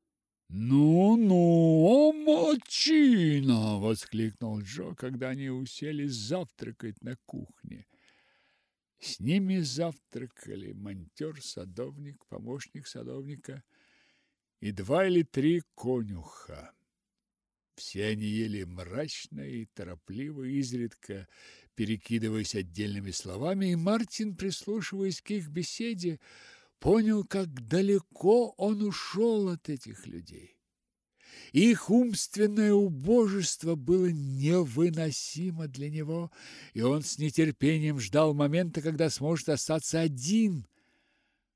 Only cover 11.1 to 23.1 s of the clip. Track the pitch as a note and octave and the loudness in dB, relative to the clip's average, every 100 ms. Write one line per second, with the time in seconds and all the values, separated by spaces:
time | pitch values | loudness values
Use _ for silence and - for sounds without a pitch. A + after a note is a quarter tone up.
11.1 | - D#3 D3+ - - F#2 F#2 C3 C#3+ C#3+ | -12 -12 -12 -14 -14 -12 -10 -10 -12 -16
12.1 | C#3 _ - A2 C3+ - D3 C#3+ B2+ A#2+ | -18 _ -14 -12 -12 -14 -18 -16 -14 -12
13.1 | B2+ C#3 C#3 - C3+ - _ _ _ _ | -12 -12 -14 -16 -18 -18 _ _ _ _
14.1 | _ _ _ _ _ G2+ G2 G2 D#3+ F#3+ | _ _ _ _ _ -10 -8 -2 0 2
15.1 | F3 D#3 C#3 D3 E3+ - - A#2+ B2+ G#2+ | 2 0 0 0 0 -2 -8 -4 -4 -4
16.1 | F#2 E2 - - D2 - _ _ _ _ | -10 -14 -20 -18 -18 -18 _ _ _ _
17.1 | _ _ _ _ _ _ - - G2 G#2 | _ _ _ _ _ _ -20 -12 -6 -4
18.1 | G#2+ G#2+ G#2+ A2 G#2 F2+ F2+ F2 A2 D#3 | -2 -2 -2 -4 -6 -8 -10 -10 -8 -8
19.1 | - - C#3+ C#3 A#2+ A2 - F2+ F2 - | -10 -14 -14 -12 -12 -12 -14 -14 -14 -14
20.1 | G2 C#3+ D3 C3 C#3 B2+ B2 A#2 - - | -12 -10 -10 -6 -4 -2 -4 -6 -10 -14
21.1 | G2 F#2 _ - - _ - G#2+ A2 - | -14 -16 _ -20 -20 _ -6 -4 -4 -4
22.1 | A#2 A2 A2 G2+ G#2 F2+ E2+ G#2+ G2+ G2 | -4 -2 -4 -4 -6 -6 -6 -6 -6 -8